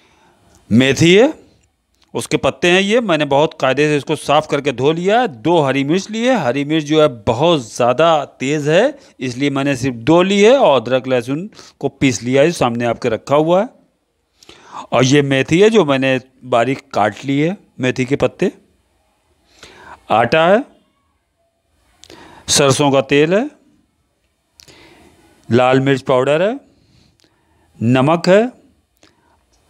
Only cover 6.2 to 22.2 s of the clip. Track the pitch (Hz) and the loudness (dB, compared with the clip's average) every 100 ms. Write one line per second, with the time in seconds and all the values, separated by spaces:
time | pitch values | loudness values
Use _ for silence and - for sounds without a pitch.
6.2 | 240 240 123 135 143 160 147 156 151 117 | -2 -2 -2 -4 -4 -4 -2 2 0 0
7.2 | 113 117 165 156 113 - 123 127 165 151 | -6 0 0 0 -4 -2 0 2 2 0
8.2 | 139 - 131 151 143 170 277 285 - - | -4 -8 -6 -4 0 0 0 -4 -18 -12
9.2 | 131 120 143 135 139 127 135 117 117 170 | -10 -4 -4 -2 -4 -4 -4 -4 2 2
10.2 | 190 202 214 269 185 131 113 127 131 127 | 2 2 4 4 4 2 0 -4 0 -2
11.2 | 117 143 208 - - - 139 - 139 117 | -2 -8 -10 -16 -20 -10 -10 -2 -2 -2
12.2 | 120 131 160 170 127 120 120 113 127 110 | -2 2 2 0 -4 -2 -4 -4 -4 -6
13.2 | - 143 160 180 247 _ _ _ _ _ | -2 0 2 0 -2 _ _ _ _ _
14.2 | _ _ - - - - - 123 131 143 | _ _ -20 -20 -20 -20 -4 0 2 2
15.2 | 139 135 127 165 214 226 151 135 135 131 | 2 -2 0 2 4 4 2 0 0 -2
16.2 | - _ 127 120 123 131 - 110 107 107 | -6 _ -2 0 0 -4 -6 -2 -2 -2
17.2 | 131 139 160 202 _ - 127 120 123 139 | -6 -2 -2 -6 _ -6 -4 -4 -4 -2
18.2 | 127 - 180 - _ _ _ _ _ _ | -2 -2 -6 -6 _ _ _ _ _ _
19.2 | _ _ _ _ - - - - - 107 | _ _ _ _ -20 -20 -20 -16 -2 0
20.2 | 120 160 165 214 - _ _ _ _ _ | 2 2 2 2 -2 _ _ _ _ _
21.2 | _ _ _ _ _ _ _ _ - - | _ _ _ _ _ _ _ _ -20 -20